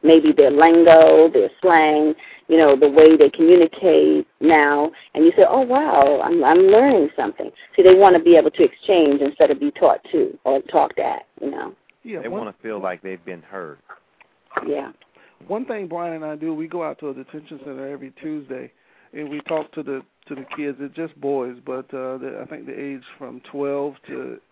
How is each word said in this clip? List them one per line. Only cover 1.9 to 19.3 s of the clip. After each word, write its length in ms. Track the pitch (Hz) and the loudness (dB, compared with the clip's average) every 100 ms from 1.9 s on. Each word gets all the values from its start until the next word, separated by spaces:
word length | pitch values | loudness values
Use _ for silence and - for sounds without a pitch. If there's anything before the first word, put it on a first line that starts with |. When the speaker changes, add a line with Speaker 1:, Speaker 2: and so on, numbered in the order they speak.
| 151 151 151 - - - | 0 -2 -6 -14 -20 -2
Speaker 1:
you 100 | 160 | 2
know, 160 | 151 | 2
the 140 | 135 147 | 2 2
way 260 | 143 156 156 | 6 6 6
they 140 | 147 | 2
communicate 960 | - 165 180 160 - 185 151 151 151 - _ | 2 4 4 2 0 0 2 2 -2 -6 _
now. 500 | 156 156 143 147 156 - _ | 0 2 2 0 -4 -8 _
And 100 | - | 0
you 60 | 165 - | 2 4
say, 80 | 190 | 2
"Oh, 120 | 262 | 2
wow, 600 | 247 262 302 143 196 143 | -2 -2 0 2 2 0
I'm, 180 | - 339 | -2 -2
I'm 160 | 139 170 190 | 2 4 4
learning 440 | 214 277 220 147 | 4 4 0 -2
something." 380 | - 107 - - _ - - | -6 -10 -10 -18 _ -8 2
See, 60 | |
they 100 | 185 | 4
wanna 240 | 185 196 175 | 6 6 4
be 180 | 170 165 | 4 4
able 140 | 151 | 4
to 140 | - | 0
exchange 560 | 165 _ - 185 151 139 | -2 _ -2 0 0 -2
instead 320 | 139 - 147 | -6 0 0
of 80 | 139 | 0
be 100 | 143 | -6
taught 300 | - 156 - - | -2 -2 -2 -4
to 260 | 160 - - | -6 -6 -6
or 180 | 127 135 | -6 -6
talked 360 | - 156 143 - | -4 -4 -4 -6
at, 240 | - - _ - | -8 -8 _ -14
you 120 | 139 | -12
know. 200 | - - _ _ _ | -12 -16 _ _ _
Speaker 2:
Yeah, 160 | 233 185 | -16 -14
Speaker 3:
They 60 | 117 | -12
Speaker 2:
one 120 | 196 | -12
Speaker 3:
wanna 140 | 107 - | -14 -16
feel 200 | 113 104 | -14 -10
like 200 | 95 90 | -10 -12
they've 240 | 95 92 | -14 -16
been 180 | 87 87 | -16 -20
heard. 360 | 80 98 82 71 _ - _ _ _ _ _ - - | _ -18 -18 -20 _ -20 _ _ _ _ _ -14 -10
Speaker 1:
Yeah. 240 | 143 - _ _ _ _ _ - | -12 -12 _ _ _ _ _ -14
Speaker 2:
One 180 | 208 262 | -12 -10
thing 200 | 214 180 | -14 -12
Brian 280 | 170 170 | -12 -12
and 100 | 160 | -12
I 100 | 156 | -14
do, 180 | 151 160 | -12 -12
we 140 | 156 160 | -10 -12
go 160 | 175 | -12
out 160 | 160 143 | -12 -12
to 120 | 151 | -16
a 40 | |
detention 460 | 131 131 156 151 147 | -16 -18 -20 _ -20
center 220 | 139 135 135 | -20 -18 -16
every 220 | 143 135 _ | -18 -20 _
Tuesday, 520 | 160 151 135 127 123 _ _ _ _ | -14 -14 -14 -18 -18 _ _ _ _
and 180 | 156 151 | -18 -14